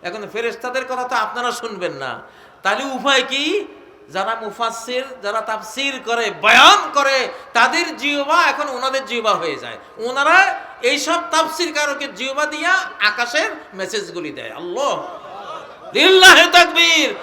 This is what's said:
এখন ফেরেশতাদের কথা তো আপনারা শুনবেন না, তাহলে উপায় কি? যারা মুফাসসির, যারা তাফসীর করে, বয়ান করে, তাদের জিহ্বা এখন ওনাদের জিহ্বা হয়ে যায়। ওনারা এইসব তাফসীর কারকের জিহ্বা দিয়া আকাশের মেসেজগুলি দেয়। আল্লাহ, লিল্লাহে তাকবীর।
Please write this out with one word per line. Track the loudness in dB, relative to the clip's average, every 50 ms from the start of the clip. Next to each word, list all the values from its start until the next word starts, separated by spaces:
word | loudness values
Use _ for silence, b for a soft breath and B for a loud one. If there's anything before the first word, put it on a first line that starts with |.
| -10 -10
এখন | -10 -10 -12 -10 -8
ফেরেশতাদের | -6 -6 -6 -6 -6 -10 -6 -6 -6 -6 -4
কথা | -6 -6 -6 -4
তো | -2 -2 -2
আপনারা | -2 -4 -4 -4 -4 -4 -6
শুনবেন | -8 -10 -8 -6 -6 -6 -6 -6 -8
না, | -8 -8 -10 -14 B B B B B B B -2
তাহলে | -2 -2 -2 -4 -6 -8 -4
উপায় | 0 2 2 2 2 0
কি? | -4 -4 -2 -2 -2 -2 -4 -6 -14 -20 -20 -20 -20 -20 -20 -10 -6
যারা | -6 -4 -4 -4 -6 -6
মুফাসসির, | -12 -6 -4 -4 -4 -4 -8 -10 -6 -6 -6 -6 -6 -12 -8 -6
যারা | -4 -4 -4 -4 -4
তাফসীর | -6 -6 -8 -10 -8 -4 -4 -4 -4 -6 -4 -4
করে, | -2 -2 -2 -4 -4 0 4
বয়ান | 6 8 10 10 8 8 6 2 -2 0 0
করে, | 2 2 2 0 -2 -2 B B B B 2 2
তাদের | 2 4 2 0 -2 -2 -6 -4
জিহ্বা | -4 -2 -2 -2 0 2 2 2 2 2
এখন | 0 -2 -4 -6 -6 -4
ওনাদের | -4 -2 -2 -2 -4 -4
জিহ্বা | -6 -2 0 0 0 0
হয়ে | -2 -6 -6 -6 -10
যায়। | -14 -14 -16 B B B -10 -8 -6
ওনারা | -2 0 2 4 6 4 4 4 0 -6 -10 -14 -16 -4 -2 -2
এইসব | -2 -2 -2 -2 -2 -2 -2 0 0
তাফসীর | 0 0 0 -2 -4 -4 -4 -2 -2
কারকের | -2 -2 -4 -6 -8 -10 -8 -8
জিহ্বা | -8 -6 -2 -2 -4 -4 -4
দিয়া | -4 0 0 0 0 0 -4 -6 -2 -2 -2
আকাশের | 0 0 -4 -2 -2 -2 -2 -2 -6 -10 -16 -18 -10 -10
মেসেজগুলি | -10 -6 -6 -6 -8 -6 -10 -10 -10 -10 -10 -12
দেয়। | -12 -12 -12 -12
আল্লাহ, | -10 -8 -6 -4 -2 -2 -2 -4 -6 -12 -14 -14 -16 -16 -16 -14 -14 -12 -14 -14 -14 -16 -20 -20 -18 -4 0
লিল্লাহে | 4 4 6 8 8 10 10 10 10 8 8 8
তাকবীর। | 6 6 6 4 2 4 4 4 4 2 2 -2 -4